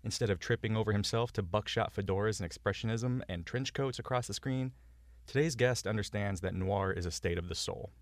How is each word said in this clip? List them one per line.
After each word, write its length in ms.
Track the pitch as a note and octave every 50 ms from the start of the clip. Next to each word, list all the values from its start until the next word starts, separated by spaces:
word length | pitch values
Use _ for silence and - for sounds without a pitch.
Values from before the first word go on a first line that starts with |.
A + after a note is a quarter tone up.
| -
Instead 260 | A2+ - - A#2+ G#2
of 80 | G2 F2
tripping 380 | - - A#2+ A2 - A2 A2
over 160 | A2 A2 G#2+
himself 400 | G#2 G2+ G2 - - A2+ A#2 A#2+
to 100 | - -
buckshot 500 | G#2 E2+ F2+ G#2 G#2 - - A#2 A2 -
fedoras 480 | - - G2 F#2+ F#2+ F#2+ G2+ A2 G#2+ G2
and 80 | G2 E2
expressionism 760 | - - - G#2 G2 - - A2+ A2+ A2+ A2+ B2+ B2 B2+ - -
and 160 | F#2+ E2+ E2+
trench 280 | - - B2+ C3+ C3
coats 260 | - - C#3 C3+ B2 -
across 300 | A#2+ - C3 B2 A#2+ -
the 60 | G2+
screen, 360 | - - C#3 C3 C3 C3 C3 B2+ - - - - - - - - - -
today's 300 | - - C3+ D3+ D#3+ B2+
guest 280 | A#2 A#2+ B2+ B2 - -
understands 580 | F#2+ A2 G#2+ G2+ - - G#2 G2+ G2+ G2 F2+
that 120 | F#2 F#2+ -
noir 380 | F#2 F#2 F#2+ G2+ G2+ F#2+ F#2+
is 140 | F#2+ F2+ F2
a 40 | F2
state 280 | F2 - - F2 F2 E2+
of 100 | E2+ F2
the 80 | E2+
soul. 340 | - - - - - - F#2+ - -